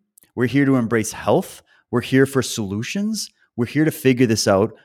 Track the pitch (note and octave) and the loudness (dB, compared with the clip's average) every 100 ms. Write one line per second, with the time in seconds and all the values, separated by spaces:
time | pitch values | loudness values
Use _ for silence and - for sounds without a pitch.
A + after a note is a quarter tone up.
0 | _ _ _ - B2 C3+ C3+ C3 A2+ A#2 | _ _ _ -4 -2 2 2 2 0 -2
1 | G#2 - G#2 C#3+ - - _ _ _ A#2+ | -2 -4 0 0 -2 -12 _ _ _ -6
2 | - C3 C3+ C3 A2+ - G2 G2+ A#2+ G3+ | 0 2 2 0 -4 -6 -6 -6 -6 -6
3 | G#3+ G#3+ - _ _ - A#2+ D3 D#3 D3+ | -6 -6 -10 _ _ -6 -4 0 0 2
4 | C3 B2 A#2+ A2 A2 G2 A2 - | 2 4 2 2 2 2 2 -4